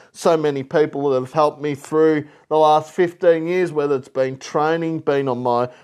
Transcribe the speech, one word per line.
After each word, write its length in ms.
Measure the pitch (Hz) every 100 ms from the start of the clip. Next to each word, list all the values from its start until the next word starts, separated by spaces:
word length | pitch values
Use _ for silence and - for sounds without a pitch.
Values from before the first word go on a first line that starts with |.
| -
so 240 | - 180 160
many 260 | 151 139
people 460 | 135 160 151 143 143
that 100 | 131
have 140 | 127
helped 280 | 160 151 147
me 140 | 147 139
through 500 | - 156 160 151 147 - -
the 100 | 156
last 360 | 156 151 151
fifteen 540 | - 175 175 180 165 160
years, 260 | 185 175
whether 220 | 151 143 135
it's 120 | -
been 300 | 131 131 131
training, 600 | - 156 151 165 165 160
been 280 | 156 143 135
on 160 | 123
my 240 | 127 120 123 -